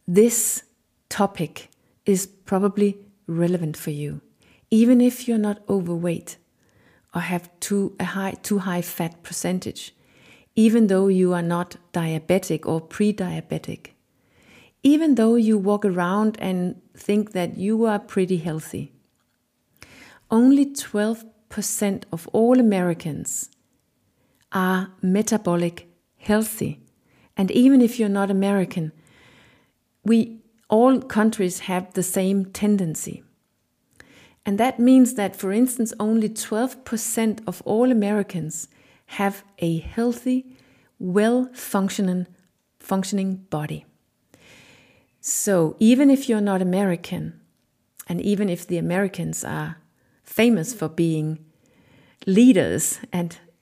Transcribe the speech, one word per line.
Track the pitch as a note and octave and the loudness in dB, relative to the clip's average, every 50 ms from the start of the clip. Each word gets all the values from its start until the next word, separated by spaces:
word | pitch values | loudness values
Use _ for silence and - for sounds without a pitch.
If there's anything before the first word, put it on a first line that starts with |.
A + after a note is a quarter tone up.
| _ | _
this | - F3 G3 A3 A#3 A3+ - - - - - - _ _ _ _ _ _ _ _ - | 0 4 4 4 4 4 0 -2 -4 -4 -6 -10 _ _ _ _ _ _ _ _ -10
topic | - - G3+ G3 - - E3+ C#3+ - - - - _ _ _ _ _ _ _ | -4 -2 -2 -2 -2 -6 -10 -10 -10 -14 -20 -20 _ _ _ _ _ _ _
is | - G3 F#3 F#3+ | 0 0 0 -2
probably | - _ _ _ - G3+ F#3 G3 G3+ G3 - G#3 G3+ G3+ - - _ _ _ _ | -6 _ _ _ -4 -2 0 0 0 0 2 0 0 0 -2 -10 _ _ _ _
relevant | - E3+ E3 E3+ E3+ F3+ F3 E3 D3+ D3+ - | -8 -4 -2 0 0 0 -2 -4 -6 -8 -8
for | - E3 D3+ | -10 -10 -8
you. | D3 D3 D3 D3 D3 - _ _ _ _ _ _ _ _ _ | -8 -8 -10 -10 -12 -16 _ _ _ _ _ _ _ _ _
Even | - A3 A#3 A#3+ B3+ A#3+ | 2 4 6 6 6 6
if | A#3+ B3 B3 - - | 6 4 2 -2 -4
you're | - A#3 A3 | -4 -2 0
not | G#3 G#3 G3+ G#3 - - | 0 -2 -4 -6 -4 -4
overweight | G3 G3 F3+ E3+ F3 E3+ E3+ F3 E3 - - - - - _ _ _ _ _ _ _ _ _ _ _ _ _ _ - | -2 -2 -2 -4 -4 -4 -4 -4 -4 -6 -8 -14 -20 -20 _ _ _ _ _ _ _ _ _ _ _ _ _ _ -8
or | F3 F3 | -8 -6
have | E3+ F3+ F3 E3+ - _ _ | -4 -4 -6 -6 -10 _ _
too, | - - G3+ G3+ G3 - - - | -8 -4 -2 -2 -2 -4 -4 -6
a | F#3 | -8
high, | F#3 F#3 G3 G3 F#3+ - - - | -6 -6 -6 -6 -6 -8 -8 -6
too | - G#3 G3+ | -4 -4 -2
high | F#3 F#3+ F3 F3 E3+ | -2 -2 -4 -4 -4
fat | F3 - - F3 E3 E3+ - - | -6 -6 -6 -6 -6 -8 -10 -16
percentage, | - F3 - - F3+ F3+ F#3 - - - - - - - _ _ _ _ _ _ - - _ _ _ _ | -14 -10 -6 -4 -4 -4 -4 -6 -8 -12 -12 -14 -18 -20 _ _ _ _ _ _ -20 -20 _ _ _ _
even | - A3 A3+ G#3+ A#3+ A3+ G3 | 4 4 6 6 6 4 4
though | F#3+ F#3 G3 G3 | 4 4 4 4
you | F#3+ F#3 F#3 F3+ F3+ | 4 4 2 2 2
are | F3 | 0
not | E3+ E3+ F3 F3 F3+ F3 - - _ _ - | -2 -2 -2 -4 -4 -6 -10 -18 _ _ -6
diabetic | F3+ E3 D#3+ D#3+ D#3+ D#3+ - F3+ F#3+ F#3+ - E3 D#3 - | -4 -4 -2 -4 -4 -2 0 0 0 0 -2 -6 -6 -4
or | - D#3+ E3 | -4 -4 -4
pre-diabetic, | E3 - - - G#3 G#3 G#3 G#3 F#3+ F3+ D#3+ D#3+ D#3 - E3 D#3+ - - E3 - - - _ _ _ _ _ _ _ _ _ _ _ _ - - - _ _ _ - | -6 -6 -4 -2 0 0 0 -2 -4 -6 -6 -8 -8 -8 -8 -8 -8 -10 -12 -14 -16 -20 _ _ _ _ _ _ _ _ _ _ _ _ -20 -20 -20 _ _ _ 2
even | C4+ D4 D4+ E4 D#4 C#4 | 4 4 4 4 4 4
though | A3+ A3 A3+ A#3 | 4 4 4 4
you | A#3+ A3+ A3 A3 | 4 4 4 2
walk | G#3 F#3 G3 G#3 G#3 G#3+ | 2 2 0 0 0 0
around | G#3 F3+ F3+ F3 F3 F#3+ G#3 G#3+ A3 G#3+ - | 0 0 0 -2 -2 0 0 0 0 -2 -4
and | - F#3+ F#3 F3+ F3+ F3+ - - - _ _ | -4 -4 -2 -2 -2 -4 -6 -8 -14 _ _
think | - - - G3+ G#3 G#3 G#3 - | -10 -4 -2 -2 -2 -2 -2 -4
that | F#3 F3 E3+ - | -4 -4 -4 -4
you | - F#3 G3+ A3 A3 A#3 | -4 -4 -2 0 0 0
are | A3+ G#3 G#3 | 0 0 -2
pretty | A3 - - G3+ F#3 F3+ F#3 | -4 -4 -2 -2 0 0 0
healthy, | F3 D#3 F3 D#3 D#3 D3+ - - - - - _ _ _ _ _ _ _ _ _ _ _ _ _ _ _ _ _ _ - - - - - - - _ _ - | -2 -2 -4 -6 -8 -8 -10 -12 -12 -12 -12 _ _ _ _ _ _ _ _ _ _ _ _ _ _ _ _ _ _ -20 -20 -20 -20 -20 -20 -20 _ _ 0
only | A3+ A3+ A#3+ C4 C#4 C#4 C#4+ | 2 4 6 6 6 6 4
twelve | C#4 - - - - - G#3 G#3 A3 A3+ A3 - - _ _ _ _ | 2 -2 -6 -10 -6 -4 -2 -2 -2 -2 -6 -10 -16 _ _ _ _
percent | - - G3+ - - - G#3+ G3+ G3 - - - - | -10 -8 -6 -6 -4 -4 -2 -2 -2 -4 -6 -10 -12
of | E3 - - - | -12 -8 -4 0
all | G#3+ A3+ A#3+ B3+ B3+ | 2 4 6 6 6
Americans | A#3+ A3 G3+ F#3+ F3+ F3+ E3 E3+ - D#3+ C#3+ D#3 - - - - - - _ _ _ _ _ _ _ _ _ _ _ _ _ _ _ _ _ _ _ _ - | 6 4 4 2 0 0 -2 -4 -6 -8 -10 -8 -8 -8 -8 -10 -10 -12 _ _ _ _ _ _ _ _ _ _ _ _ _ _ _ _ _ _ _ _ -4
are | F#3+ F#3 F#3 F#3 F#3 F#3+ F#3+ - _ | -2 0 0 0 0 -2 -6 -8 _
metabolic | - F#3 F#3 G3+ G#3+ - A3+ G#3+ G#3+ F3+ F3 F3 F3 E3+ E3+ - - _ _ _ _ _ _ _ | -2 0 2 0 2 0 -2 -2 0 0 0 0 0 -2 -4 -8 -14 _ _ _ _ _ _ _
healthy. | - - G#3 G#3+ A3 A3 - - - D3+ D3+ - _ _ _ _ _ _ _ _ _ _ _ - | -2 0 0 0 0 -2 -6 -6 -6 -8 -8 -10 _ _ _ _ _ _ _ _ _ _ _ -2
And | G3 F#3 - | -2 0 4
even | - B3 C4 C#4 C4 | 4 6 6 8 6
if | A#3+ A3+ A#3+ - | 6 4 2 0
you're | A3 G#3 | -2 -2
not | G3 G3+ G3 G3 | 0 0 0 0
American, | G3+ F#3+ G3 G3 G3+ G3 F3+ F3 - F3+ D#3+ D#3 - _ _ _ _ _ _ _ _ _ _ _ _ _ _ _ _ _ _ _ _ _ - | 0 0 0 2 2 0 0 -2 -4 -6 -6 -6 -8 _ _ _ _ _ _ _ _ _ _ _ _ _ _ _ _ _ _ _ _ _ -2
we, | G#3 A3+ A3+ A3 A3+ - - - _ _ _ _ - | 2 2 2 2 0 -6 -16 -20 _ _ _ _ 0
all | G#3+ A3 A#3+ C4 C4+ B3 | 2 4 6 4 4 2
countries | - - - G#3+ G#3+ A3 A3 - G3+ F3+ F3 - | 0 -2 0 0 2 2 2 0 -2 -4 -4 -6
have | - - F#3 F3+ F#3 - - | -6 -6 -4 -4 -6 -6 -4
the | F#3+ F3 | -4 -4
same | - - G3 F#3+ F#3 G3 G3 F#3+ F#3+ - | -2 -2 0 0 0 0 0 -2 -4 -6
tendency. | - G#3+ G#3 G#3 G3 F#3+ E3 D#3 - - - - - - _ _ _ _ _ _ _ _ _ _ _ _ _ _ - - _ _ - - _ _ _ - | -2 0 0 2 2 0 -2 -4 -6 -10 -10 -12 -14 -16 _ _ _ _ _ _ _ _ _ _ _ _ _ _ -20 -20 _ _ -20 -20 _ _ _ -6
And | G#3 G3 | -4 -2
that | G3+ A3+ C4 B3+ A3 | 0 0 0 0 2
means | A#3+ B3 C4 C4 B3+ A#3+ B3 | 4 6 8 8 6 6 4
that, | - G3+ F#3+ F#3+ | 0 -4 -4 -4
for | - - G3 G3 | -6 -4 -2 0
instance, | G#3+ B3+ B3+ A#3+ - A3+ A3 - - | 2 0 0 0 -2 -4 -4 -4 -4
only | G#3 G#3+ A3 A3+ A3 G#3+ | -2 0 0 0 0 0
twelve | A3 - - - A3 G#3+ A#3+ C4 - - - | -4 -8 -8 -6 -4 -2 -2 -4 -6 -10 -10
percent | - - A3 - - - A#3+ A3+ A3 G#3 - - | -8 -8 -6 -6 -4 -4 -2 -2 -2 -2 -4 -6
of | - F3+ - - | -10 -10 -8 -6
all | - G#3 A3 A#3+ B3+ B3+ | -2 0 2 2 4 4
Americans | A3+ G3+ G3+ G#3+ G#3 G3 - - F3 D#3 D#3 - - - - _ _ _ _ _ _ _ | 2 2 0 0 -2 -2 -4 -6 -8 -8 -8 -10 -12 -14 -16 _ _ _ _ _ _ _
have | - - - G3+ G3 G3+ - - _ _ - | -14 -8 -4 -4 -4 -4 -6 -12 _ _ -4
a | E3+ E3+ E3 E3 | -2 -2 -2 -2
healthy, | - - - - A#3 B3 A#3+ A#3+ - B3+ B3+ B3+ C4 - - - _ _ _ _ _ _ _ - | -4 -6 -4 -2 -2 -2 -2 -2 -2 -2 -2 -2 -4 -6 -14 -20 _ _ _ _ _ _ _ -10
well-functioning, | G#3 F#3 F3+ G3+ G#3 A3+ A#3+ B3+ B3+ B3+ - - - - - G3+ F#3+ G3 - - G3+ F#3 F3+ F#3 F3+ - _ _ _ _ _ _ _ _ _ _ | -6 -2 0 2 2 2 2 0 0 -2 -6 -12 -8 -4 -2 -2 -2 -2 -2 -2 -2 -2 -2 -2 -4 -8 _ _ _ _ _ _ _ _ _ _
functioning | - - G3 F#3+ F#3+ - - G3 F#3+ F#3+ F#3+ F#3 - _ | -8 -4 -4 -2 -2 -2 -4 -4 -4 -4 -6 -8 -8 _
body. | - D3+ D3+ D3+ D#3 D3+ - _ _ _ _ _ _ _ _ _ _ _ _ - - - - - - _ _ _ _ _ _ _ _ _ | -6 -6 -6 -6 -8 -12 -14 _ _ _ _ _ _ _ _ _ _ _ _ -20 -20 -20 -20 -20 -20 _ _ _ _ _ _ _ _ _
So | - - - - - G#3+ G3 F3+ E3 D#3 - - | -10 -8 -6 -4 -2 0 2 2 2 0 0 2
even | A3 A3 B3+ B3 D4 C#4 | 4 6 6 6 6 6
if | C#4 C4+ C#4 - | 4 4 2 0
you're | A3+ G#3+ | -2 0
not | G#3 G3+ G3 F#3 F#3 | 0 0 0 0 0
American, | F3+ F3+ F#3+ G3+ F#3+ F3 E3 F3 - F3+ E3+ D#3 D#3+ - - _ _ _ _ _ _ _ _ _ _ _ - - - | 0 0 0 0 0 -2 -4 -6 -8 -10 -10 -10 -10 -12 -16 _ _ _ _ _ _ _ _ _ _ _ -18 -12 -8
and | F3 F3 - | -8 -4 -2
even | G3+ G#3 F#3+ G#3 G3 | -2 -2 0 0 -2
if | F3 E3+ - | -4 -6 -6
the | - F3 E3+ | -6 -6 -4
Americans | E3 E3+ F3 F#3 G3+ F#3+ F#3+ - E3 D#3+ D#3+ - - | -2 -2 -2 -2 -2 -2 -4 -6 -8 -8 -8 -8 -8
are | - D3+ D#3 D3+ D#3 E3 - _ _ _ _ _ _ _ _ _ | -8 -8 -8 -8 -10 -12 -14 _ _ _ _ _ _ _ _ _
famous | - - - A3 A#3+ A#3 F3+ D#3+ A3 B3 | -8 -2 2 2 4 2 2 0 -4 -6
for | G#3 D#3 D#3 | -6 -8 -6
being | D#3+ - E3+ E3 D#3+ D#3 D3+ D#3 D#3 D#3 - _ _ _ _ _ _ _ _ _ _ _ _ _ _ _ - | -2 0 0 0 0 0 -2 -4 -6 -8 -12 _ _ _ _ _ _ _ _ _ _ _ _ _ _ _ -2
leaders | - F#3+ G3+ B3 B3+ B3 F#3 C#3 E2 E2+ B2+ - - - - - - - | 2 4 8 8 8 8 6 4 0 0 -2 -2 -4 -6 -8 -10 -8 -6
and | F3 F3 E3 - - _ _ _ _ | -6 -6 -6 -8 -14 _ _ _ _